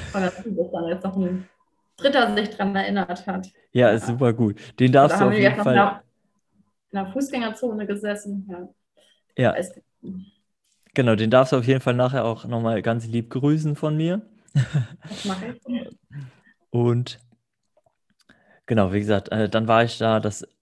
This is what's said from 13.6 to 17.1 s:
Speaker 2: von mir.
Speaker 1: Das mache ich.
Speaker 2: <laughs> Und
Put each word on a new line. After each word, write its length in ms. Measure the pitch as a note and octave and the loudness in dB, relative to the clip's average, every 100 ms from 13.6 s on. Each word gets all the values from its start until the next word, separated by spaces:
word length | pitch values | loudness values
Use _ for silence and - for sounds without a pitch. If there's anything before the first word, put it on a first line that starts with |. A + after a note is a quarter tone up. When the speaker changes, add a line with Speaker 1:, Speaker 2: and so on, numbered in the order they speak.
| D3+ D3 | 0 -2
Speaker 2:
von 200 | D#3 D3+ | -2 -2
mir. 240 | D#3+ G3 - _ _ C#3 A#2+ D3 A2+ E3 D#3 | -2 -4 -8 _ _ -2 -2 -2 -4 -10 -16
Speaker 1:
Das 160 | G3+ | -10
mache 240 | G3+ F#3+ A3 | -8 -8 -10
ich. 140 | B3 - | -14 -8
Speaker 2:
<laughs> 320 | B3 - - _ C#3 C3 _ _ _ _ | -8 -8 -18 _ -18 -18 _ _ _ _
Und 480 | A#2+ A#2+ A#2+ B2 | 0 2 0 -2